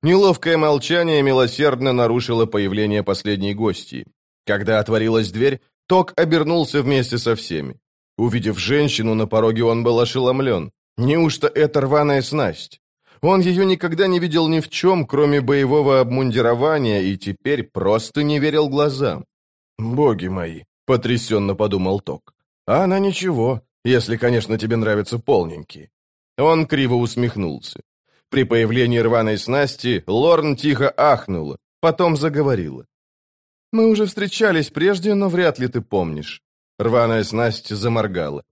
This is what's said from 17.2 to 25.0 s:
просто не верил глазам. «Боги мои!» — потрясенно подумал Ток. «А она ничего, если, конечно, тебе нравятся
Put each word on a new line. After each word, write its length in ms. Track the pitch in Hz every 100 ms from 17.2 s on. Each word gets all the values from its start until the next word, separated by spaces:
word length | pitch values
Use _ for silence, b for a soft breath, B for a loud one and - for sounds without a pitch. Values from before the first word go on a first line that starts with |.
| - 98 131 143
просто 600 | - - 90 107 117 -
не 160 | 147 147
верил 300 | 151 151 151
глазам. 560 | 135 147 131 135 80 - _ _ _ _ -
«Боги 500 | 110 127 147 101 90
мои!» — 340 | 95 85 80 - _ -
потрясенно 680 | 127 120 120 - 107 101
подумал 460 | 98 107 98 92 101
Ток. 340 | - 71 _ _ _ _ -
«А 180 | 123
она 140 | 185 190
ничего, 640 | 196 185 185 139 117 127 _ _
если, 340 | 117 127 117 113
конечно, 400 | 123 120 104 110
тебе 180 | 110 117
нравятся 420 | 110 104